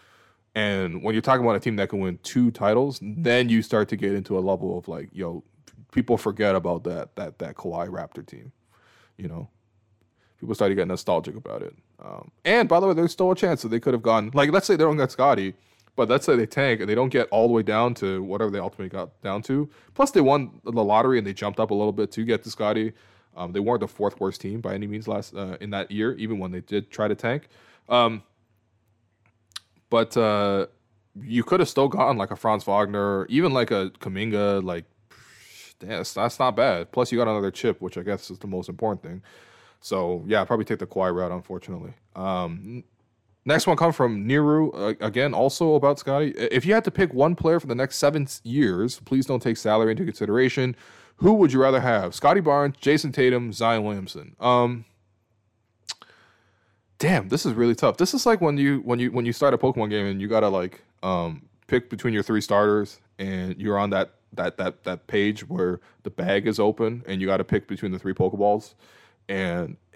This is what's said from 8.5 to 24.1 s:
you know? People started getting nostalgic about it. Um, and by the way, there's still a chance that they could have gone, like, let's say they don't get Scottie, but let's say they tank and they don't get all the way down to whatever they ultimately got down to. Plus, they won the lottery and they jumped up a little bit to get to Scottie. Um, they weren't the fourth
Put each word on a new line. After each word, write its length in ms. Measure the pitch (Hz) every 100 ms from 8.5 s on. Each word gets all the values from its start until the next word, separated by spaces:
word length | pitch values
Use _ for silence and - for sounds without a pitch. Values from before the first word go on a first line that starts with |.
| - _ _ _ _ _ -
you 120 | 90
know? 180 | 82 - _ _ _ _ _ _ _ _ -
People 160 | - 110
started 200 | 101 98
getting 140 | 90
nostalgic 480 | 90 - 85 82 110
about 240 | - 53
it. 120 | 50 - _ -
Um, 280 | - 50 - _
and 240 | 165 226 220
by 140 | 170
the 60 | 196
way, 60 |
there's 200 | 165 165
still 180 | - 185
a 40 | 185
chance 260 | 185 143
that 80 | 113
they 100 | 117
could 140 | 139
have 100 | 123
gone, 260 | 113 113 104
like, 180 | 139 143
let's 160 | 185 -
say 80 | 170
they 80 |
don't 140 | 156 151
get 120 | 131
Scottie, 440 | - 139 113 95 90 _ _ _ -
but 140 | 117
let's 160 | 131 -
say 100 | 127
they 100 | 110
tank 360 | - 139 113
and 80 | 98
they 60 | 110
don't 140 | 131
get 200 | 127 -
all 180 | 104 117
the 60 |
way 100 | 117
down 300 | 104 107 123 120
to 260 | 98 95
whatever 280 | 95 101 110
they 80 | 98
ultimately 300 | 92 - 95
got 300 | 95 90 _
down 200 | 101 101
to. 260 | - 139 147 _ _
Plus, 180 | - 269
they 80 | 196
won 400 | 135 143 127 - 107
the 60 | 117
lottery 340 | 104 107 127 127
and 80 | 101
they 80 |
jumped 260 | 95 104 95
up 120 | 107
a 20 |
little 200 | 104 107
bit 180 | 104 101
to 140 | - 113
get 180 | 107
to 80 | 107
Scottie. 400 | - 107 110 110 - _ _ _ -
Um, 160 | 87
they 80 | 98
weren't 180 | 107 120
the 80 | 101
fourth 320 | - 101